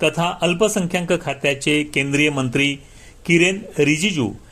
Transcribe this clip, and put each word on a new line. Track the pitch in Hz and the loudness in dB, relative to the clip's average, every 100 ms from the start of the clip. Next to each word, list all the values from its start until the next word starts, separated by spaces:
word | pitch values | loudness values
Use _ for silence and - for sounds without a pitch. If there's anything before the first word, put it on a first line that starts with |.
तथा | 156 156 170 - | -2 0 -2 0
अल्पसंख्याक | 170 175 214 208 175 180 175 175 | -2 2 0 0 -2 -2 -2 -2
खात्याचे | 143 135 143 135 151 151 | -2 -4 -2 0 0 0
केंद्रीय | 147 143 139 143 151 | 0 -2 0 2 0
मंत्री | 139 127 143 143 139 - - - - - | 0 -2 0 0 -2 -10 -20 -20 -8 0
किरेन | 170 175 196 - - | 4 4 0 -4 0
रिजिजू | 143 151 208 160 107 - - | 2 2 0 0 -2 -4 -16